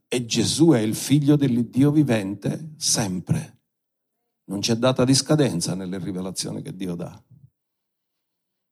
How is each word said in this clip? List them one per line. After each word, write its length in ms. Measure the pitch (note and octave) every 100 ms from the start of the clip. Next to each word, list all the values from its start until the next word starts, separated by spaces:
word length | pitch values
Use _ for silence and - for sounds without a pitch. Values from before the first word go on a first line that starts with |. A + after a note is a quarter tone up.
| -
e 200 | B2 A#2
Gesù 460 | A#2+ G2+ - E3
è 80 | B2
il 140 | A2
figlio 400 | G#2 - C#3+ C#3+
dell'Iddio 560 | D3 C3+ A#2+ A2+ B2 C#3+
vivente 840 | D3+ C#3 A2 F#2+ G2+ C3+ D#3 D#3 -
sempre. 760 | - - G2+ F2+ - - - _ _ _ _ _ _ _ _ _ -
Non 140 | G2
c'è 140 | G2
data 320 | A2+ C3 C3 B2+
di 80 |
scadenza 600 | C3+ - D3+ B2+ E2+ -
nelle 220 | F#2 F#2 F#2+
rivelazioni 640 | G2 F2+ F#2+ - G#2 G#2+
che 160 | - F#2
Dio 180 | F#2
dà, 240 | E2+ F2 F2+ _ - - _ _ _ _ _ _ _ _ _ _ _ _